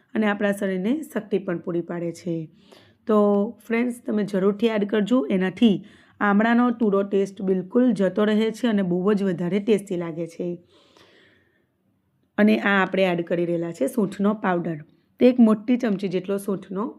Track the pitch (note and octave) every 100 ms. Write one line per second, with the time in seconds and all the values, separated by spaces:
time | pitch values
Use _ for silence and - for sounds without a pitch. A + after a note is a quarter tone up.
0 | _ A3 G#3+ G3+ G#3 G3+ G3 F#3 G3+ D#4
1 | - - - G3 F#3+ E3+ F#3 E3+ E3+ F3
2 | E3+ E3 F3 E3 D#3 _ _ - _ _
3 | - G#3+ G#3 G3+ G#3+ - - A#3 B3 A#3+
4 | - G#3+ G3 F#3+ G3 G#3 A3+ G#3+ G3+ A3
5 | G3 B3+ G#4 F#3+ F#3 F#3 A#3 F3+ - -
6 | _ - G#3 G3+ A3+ A#3+ B3 A#3+ A3 G3
7 | G3+ G3 G3 G3 F#3+ F#3 F#3 A#3+ B3+ G3
8 | F#3 F#3 G#3 G#3+ A3 A3 A#3+ G3+ F3+ F3+
9 | F#3+ G3+ G3 E3 F3 G3+ G3+ G3+ G3+ F3
10 | E3+ D#3+ E3 - F3 F3 _ _ _ _
11 | _ _ _ _ _ _ _ _ _ _
12 | _ _ _ - G#3+ A3 G#3 G3 F#3 F#3+
13 | F#3 F3 E3+ E3+ E3+ E3+ E3+ E3+ C4+ -
14 | F#3+ - G3+ G#3+ F#3+ F3 E3+ D3+ - _
15 | _ - B3 B3+ A3 G#3+ A#3 B3 A#3+ F#3
16 | F#3+ F3+ F#3 G3 G3+ F#3+ - F#3+ A#3+